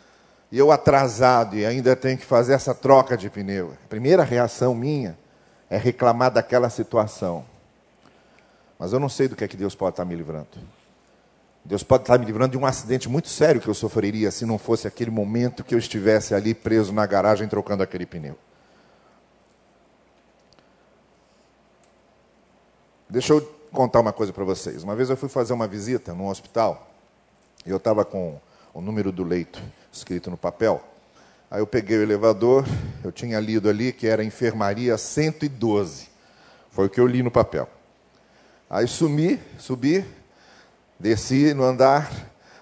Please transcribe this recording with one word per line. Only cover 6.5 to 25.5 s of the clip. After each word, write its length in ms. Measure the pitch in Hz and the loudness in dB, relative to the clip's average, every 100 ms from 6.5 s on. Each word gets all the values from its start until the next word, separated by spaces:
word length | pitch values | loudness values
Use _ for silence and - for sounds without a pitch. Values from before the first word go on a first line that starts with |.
| 123 120 | 2 2
situação. 760 | 113 110 117 107 - 95 85 64 - _ _ _ _ _ _ _ _ _ _ _ - | -2 -2 0 0 -4 -8 -8 -12 -20 _ _ _ _ _ _ _ _ _ _ _ -14
Mas 160 | 87 | -4
eu 60 | 127 | -2
não 100 | 139 | -2
sei 180 | - 135 | 0 -2
do 80 | 113 | -2
que 80 | |
é 40 | 104 | -8
que 100 | 95 | -6
Deus 160 | 98 | -6
pode 200 | - 95 | -4 -4
estar 120 | 85 90 | -4 -6
me 100 | 85 | -8
livrando. 320 | 78 78 73 - - - _ _ _ _ _ _ _ _ - | -8 -12 -14 -18 -20 -20 _ _ _ _ _ _ _ _ -8
Deus 180 | 98 | -6
pode 200 | - 131 | 2 2
estar 140 | - 123 | 4 2
me 80 | 110 | 2
livrando 260 | 107 131 | -2 -2
de 60 | 127 | 0
um 80 | 135 | -4
acidente 440 | 127 110 127 113 | -4 -4 -6 -4
muito 180 | 139 - | -4 -6
sério 320 | - 151 127 | 0 2 2
que 80 | - | -2
eu 60 | |
sofreria 580 | 101 110 113 101 110 104 | -4 -4 -2 -2 0 -2
se 140 | - 113 | -2 -4
não 120 | 110 | -4
fosse 300 | - 113 104 | -2 -2 -2
aquele 240 | - 117 | -8 -4
momento 540 | 110 104 117 123 - - | -2 -2 -2 -2 -4 -2
que 100 | 117 | -2
eu 40 | |
estivesse 540 | 113 107 101 107 - | -2 -2 2 2 2
ali 200 | 101 110 | -2 -2
preso 400 | 113 110 110 101 | -4 0 2 2
na 120 | 104 104 | 0 0
garagem 400 | 98 101 104 107 | 2 2 2 0
trocando 340 | 104 95 101 | -4 -4 -4
aquele 220 | 95 90 90 | -4 -6 -12
pneu. 320 | 85 73 76 _ _ _ _ _ _ _ _ _ _ _ _ _ _ _ _ _ _ _ _ _ _ _ _ _ _ _ _ _ _ _ _ _ _ _ _ _ _ _ _ _ _ _ _ _ _ - | -12 -14 -16 _ _ _ _ _ _ _ _ _ _ _ _ _ _ _ _ _ _ _ _ _ _ _ _ _ _ _ _ _ _ _ _ _ _ _ _ _ _ _ _ _ _ _ _ _ _ -6
Deixa 240 | 117 - | -4 2
eu 80 | 151 147 - - | 2 2 -10 -6
contar 260 | - 123 117 | 0 2 4
uma 140 | 113 | 4
coisa 180 | - 104 | 2 -4
pra 140 | 95 95 | -4 -4
vocês. 360 | 92 - 64 | -4 -6 -10
Uma 140 | 92 110 | -6 -2
vez 140 | 127 | -2
eu 80 | 131 | -2
fui 100 | 135 | -4
fazer 240 | 135 117 | -4 -2